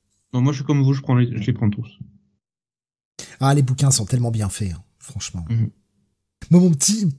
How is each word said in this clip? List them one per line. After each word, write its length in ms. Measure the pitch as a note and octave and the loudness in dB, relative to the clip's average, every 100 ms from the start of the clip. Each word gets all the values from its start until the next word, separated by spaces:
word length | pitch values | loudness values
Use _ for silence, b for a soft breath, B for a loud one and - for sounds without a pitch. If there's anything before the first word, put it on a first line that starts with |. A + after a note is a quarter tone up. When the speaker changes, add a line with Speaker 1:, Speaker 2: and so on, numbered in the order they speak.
| _ _ _ | _ _ _
Speaker 1:
Non, 80 | B2+ | 0
moi, 120 | C3 | 0
je 60 | C3+ | 0
suis 60 | C#3 | 0
comme 160 | C#3+ | 2
vous, 120 | C3+ | 2
je 80 | C3+ | 0
prends 120 | - | 2
les, 120 | B2 A#2+ - | 2 2 -2
je 60 | - | -4
les 60 | |
prends 180 | G#2+ G#2+ | -2 -2
tous. 280 | G#2 - - - _ _ _ _ _ _ _ _ _ _ - B - | -2 -8 -16 -20 _ _ _ _ _ _ _ _ _ _ -20 B -4
Speaker 2:
Ah, 140 | C3+ | 0
les 80 | C#3+ | 2
bouquins 280 | B2+ B2+ C#3 | 2 2 0
sont 160 | C3 G2+ | 0 0
tellement 240 | B2+ A#2+ | -2 -2
bien 180 | A2 G2+ | -2 -4
faits, 240 | - G2+ | -4 -8
hein, 100 | E2+ - _ | -10 -16 _
franchement. 460 | - G2 - F2+ D#2+ | -16 -12 -10 -10 -4
Speaker 1:
Mhm. 200 | A#2 A2 - _ _ _ _ _ _ - | -2 -2 -6 _ _ _ _ _ _ 2
Speaker 2:
Moi, 100 | F3 | 6
mon 100 | F3+ | 6
petit, 380 | D3 - A3 F#3+ | 4 0 0 -2